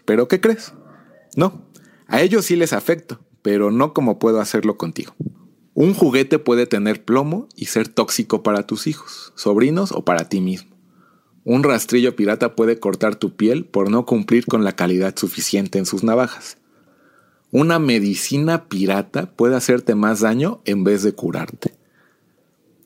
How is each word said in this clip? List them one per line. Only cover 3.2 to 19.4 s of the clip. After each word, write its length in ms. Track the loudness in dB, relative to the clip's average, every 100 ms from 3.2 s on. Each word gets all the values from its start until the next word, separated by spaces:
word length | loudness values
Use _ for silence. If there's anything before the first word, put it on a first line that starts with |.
| _ _
pero 280 | -2 2 2
no 240 | 2 0
como 240 | 0 -2 0
puedo 220 | 2 0
hacerlo 380 | 0 -2 -2 -4
contigo. 360 | -6 -10 -12 -10 -12 -14 -20 _ _
Un 200 | 2 2
juguete 460 | 4 4 4 2 0
puede 280 | 2 2 2
tener 360 | 0 0 -2
plomo 440 | 0 0 0 -4 -8 -12
y 100 | -4
ser 220 | -2 -2
tóxico 540 | -2 -2 -2 -2 -2
para 220 | 0 -2 -2
tus 220 | -6 -6
hijos, 460 | -8 -12 -20 -20 -6
sobrinos 560 | 0 2 2 0 -2
o 120 | -4 0
para 240 | 0 0
ti 120 | -2
mismo. 300 | -2 -4 -10 _ _ _ _ _ _ _
Un 200 | -2 2
rastrillo 520 | 2 0 2 2 2 2
pirata 400 | 0 0 -2 0
puede 240 | 0 0
cortar 360 | -2 -2 -2 -2
tu 200 | -6 0
piel 300 | 0 0 -2
por 240 | -2 0
no 160 | 0 0
cumplir 400 | -2 2 0 2
con 180 | 0
la 100 | 0
calidad 420 | 0 0 0 -2 -4
suficiente 640 | -6 -6 -4 -2 -2 -4
en 60 | -4
sus 180 | -4
navajas. 540 | 0 0 0 -6 -18 -20 _ _ _ _ _ _ _ _ -2
Una 280 | 0 2 2
medicina 840 | 2 2 0 -2 -4 -2 0 -2 -4
pirata 680 | -2 0 -2 -4 -6 -6
puede 240 | 0